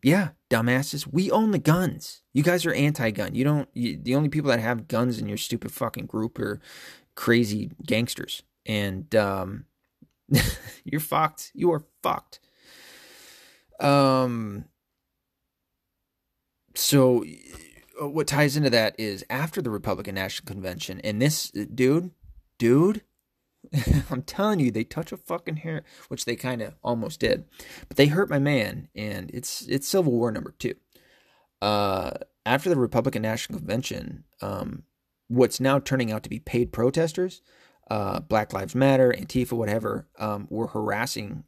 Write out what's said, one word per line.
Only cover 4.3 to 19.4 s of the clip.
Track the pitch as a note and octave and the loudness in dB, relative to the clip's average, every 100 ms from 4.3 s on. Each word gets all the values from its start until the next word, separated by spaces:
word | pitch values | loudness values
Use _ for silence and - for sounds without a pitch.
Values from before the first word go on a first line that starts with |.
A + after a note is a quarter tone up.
| D3 D3 | 0 0
that | A#2 | 0
have | A2 A#2+ - | 0 -4 -2
guns | A2+ B2 A2+ | 0 0 -2
in | G#2+ | -4
your | G#2 | -6
stupid | - A#2 G#2+ | -4 -6 -6
fucking | - A#2 - G#2+ | -6 -6 -6 -8
group | A2 A2+ - | -4 -4 -4
are | G#2 G#2 - - - - _ | -6 -8 -12 -20 -20 -20 _
crazy | - - A#2 A2+ G#2 - - - | -6 2 4 4 -2 -6 -10 -4
gangsters. | A2 - - - - - _ - | -2 -2 -6 -10 -12 -14 _ -6
And, | G#2+ G2+ F#2+ - | -4 -2 -6 0
um, | A2 G2+ G2 F#2 G#2+ - _ _ _ - _ _ | 2 2 -2 -6 -10 -16 _ _ _ -20 _ _
<laughs> | C#3+ - - - - | 2 2 -2 -12 -16
you're | - D3 | -8 -6
fucked. | D#3 D3+ D#3 - - | -2 0 0 -2 -16
You | - F3 | -2 0
are | D3+ - _ | 0 -4 _
fucked. | - - - - _ _ _ - - - - - - - - _ _ - | -4 -4 -6 -20 _ _ _ -20 -20 -20 -20 -20 -20 -20 -20 _ _ -2
Um, | C#3+ C#3+ C3+ C3 B2+ A#2 G#2+ G2+ - _ _ _ _ _ _ _ _ _ _ _ _ _ _ _ _ _ _ _ _ | 4 6 6 4 2 -2 -6 -8 -12 _ _ _ _ _ _ _ _ _ _ _ _ _ _ _ _ _ _ _ _
so, | - - C#3+ B2+ B2 D#2+ - - E2 D#2+ A1+ _ A#2+ | -6 2 6 6 4 0 -12 -20 -20 -20 -20 _ -10
uh, | D3 | -4
what | D3+ D3 | -2 0
ties | C#3+ D3 C#3+ | 4 4 4
into | C#3 | 4
that | A#2 G#2+ - | 4 2 0
is | A2 G2 - | -6 -6 -6
after | B2+ | -4